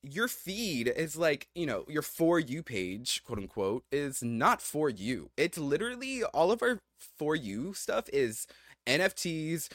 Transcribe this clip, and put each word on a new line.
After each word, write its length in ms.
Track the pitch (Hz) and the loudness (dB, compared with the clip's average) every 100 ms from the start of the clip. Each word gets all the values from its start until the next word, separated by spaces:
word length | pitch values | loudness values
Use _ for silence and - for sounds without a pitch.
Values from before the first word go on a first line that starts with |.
your 240 | 139 147 240 | -10 -2 -2
feed 600 | - - 190 226 143 117 | -2 -6 -4 0 2 2
is 280 | 120 160 156 | 0 -2 2
like, 320 | 165 147 - - | 2 2 -2 -4
you 100 | 165 | -2
know, 200 | 104 - | -2 0
your 140 | 151 | -2
For 380 | 147 - 165 170 | -2 2 6 6
You 220 | 147 139 | 4 -4
page, 600 | 165 113 92 98 123 - | -4 -2 -2 -4 -4 -4
quote 160 | - 117 | -4 -6
unquote, 460 | 95 - 98 117 - | -6 -2 0 0 -2
is 300 | 139 143 135 | -2 -2 -4
not 400 | 117 117 160 240 | -2 2 4 4
for 280 | - 147 151 | 0 0 0
you. 400 | 104 101 123 73 - | 0 -4 -4 -6 0
It's 200 | 160 170 | 0 0
literally 680 | 143 143 226 240 269 262 | 0 0 0 -6 -6 -4
all 280 | 214 - 170 | -2 4 4
of 100 | 233 | 4
our 180 | 247 240 _ _ - - | 2 0 _ _ -20 -6
For 180 | 151 156 | 0 0
You 380 | 117 101 156 | -2 -4 -4
stuff 360 | 196 - - - | -6 -2 -2 0
is 360 | 139 123 110 - - - - - | 2 2 0 -10 -14 -20 -12 0
N 120 | 139 | 2
F 140 | 190 | 2
Ts, 560 | - 180 160 156 165 - | 0 -4 -2 -2 -2 -4